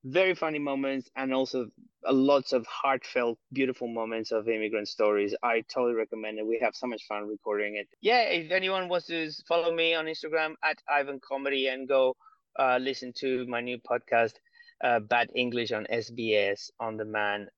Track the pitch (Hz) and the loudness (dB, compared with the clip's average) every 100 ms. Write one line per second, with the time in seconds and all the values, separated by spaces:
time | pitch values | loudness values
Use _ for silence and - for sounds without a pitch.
0 | 131 151 185 175 160 151 143 139 139 135 | 0 2 4 2 -2 -2 -2 -2 -2 -2
1 | - - 135 131 131 131 117 _ - _ | -6 -6 0 0 0 -2 -6 _ -20 _
2 | - 135 135 143 - 127 117 - 139 135 | 2 4 6 4 4 -2 -2 -4 0 0
3 | - 127 120 113 _ 135 131 127 120 117 | 0 0 0 -2 _ 0 0 0 -6 -4
4 | 113 113 110 113 107 110 107 107 104 - | -4 -4 -2 0 0 0 0 -2 -4 0
5 | 107 104 101 107 120 117 113 - 123 113 | 2 4 2 0 0 0 0 0 0 0
6 | 113 110 107 107 107 113 113 - 127 113 | -2 -4 -6 -6 -2 0 0 -2 -8 -8
7 | - 104 104 107 - 104 104 104 - _ | -6 -6 -6 -8 -4 -2 -2 -6 -10 _
8 | 202 247 220 170 156 185 190 190 180 175 | 2 4 4 0 0 0 0 -2 0 -2
9 | - 170 160 151 - 170 165 165 165 165 | -2 -4 -4 -8 0 2 2 2 2 2
10 | 160 160 160 160 156 160 156 151 - 143 | -2 -6 -2 0 0 -2 -4 -4 0 0
11 | 139 139 - 139 139 139 131 131 131 135 | 0 -6 -6 -4 -2 0 0 -2 0 4
12 | 131 127 - _ _ - 135 127 131 131 | 4 0 -12 _ _ 0 2 2 0 -4
13 | 127 120 135 127 123 120 123 123 - 120 | -10 -4 -2 -2 -2 -4 -4 -8 -2 -4
14 | - 117 110 - _ _ - _ 123 120 | 2 2 2 -2 _ _ -20 _ 0 0
15 | 110 120 120 - 123 120 113 110 107 117 | 2 0 2 0 -2 -2 -2 -4 -2 -4
16 | 110 117 113 107 101 101 - _ 117 110 | -4 -4 2 4 4 0 -6 _ -8 -6
17 | 107 107 104 104 98 | -4 -2 0 -2 -6